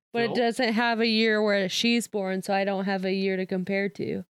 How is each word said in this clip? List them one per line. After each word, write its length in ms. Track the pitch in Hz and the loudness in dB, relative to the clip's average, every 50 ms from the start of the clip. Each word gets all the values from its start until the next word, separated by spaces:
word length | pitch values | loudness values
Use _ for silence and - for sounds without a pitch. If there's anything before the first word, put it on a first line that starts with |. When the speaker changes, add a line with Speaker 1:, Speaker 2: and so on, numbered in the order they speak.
| _ _ - | _ _ -4
Speaker 1:
But 100 | 233 233 | -2 -2
it 40 | |
Speaker 2:
Phil? 80 | 226 190 | 0 0
Speaker 1:
doesn't 380 | 233 240 233 226 - 254 220 220 | 0 0 0 0 0 0 0 2
have 260 | 220 240 233 233 214 | 2 2 0 2 2
a 60 | 233 | 2
year 360 | 233 220 220 226 226 214 214 214 | 2 2 4 4 4 4 2 2
where 240 | 208 202 202 196 180 | 2 2 2 0 0
she's 380 | - - - 233 233 240 - | -2 0 2 2 2 2 0
born, 340 | - - 208 190 190 190 190 | -2 -4 -4 -4 -2 -4 -4
so 120 | 185 - 202 | -2 -2 0
I 100 | 196 196 | 0 0
don't 220 | 196 196 190 196 | 0 -2 -2 -2
have 200 | 196 196 190 185 | -2 -2 -2 -2
a 80 | 190 190 | -2 0
year 220 | 196 190 190 190 | 0 0 0 0
to 80 | 185 190 | -2 -2
compare 440 | 185 196 185 180 190 196 196 202 196 | -2 -2 -4 -2 -2 -2 0 -2 -2
to. 340 | - - - - - 190 185 _ _ | -4 -6 -6 -4 -6 -6 -8 _ _